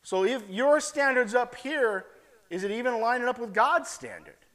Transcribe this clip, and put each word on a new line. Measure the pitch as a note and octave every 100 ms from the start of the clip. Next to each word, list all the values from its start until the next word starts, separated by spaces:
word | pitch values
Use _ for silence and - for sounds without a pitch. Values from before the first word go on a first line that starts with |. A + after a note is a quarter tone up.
So | - F#3+ F#3+
if | B3+ G#3
your | F#3+ C#4 D4
standard's | C#4+ D4+ C#4 B3 A#3
up | B3 A#3+
here, | - C4+ D4+ A#3 F#3+ - - _ _ _
is | E3+
it | G3
even | A3 B3 A#3
lining | A3+ B3 B3
up | B3
with | A#3
God's | F#3 C4+ E4+ -
standard? | - A#2+ F2 D#2 - _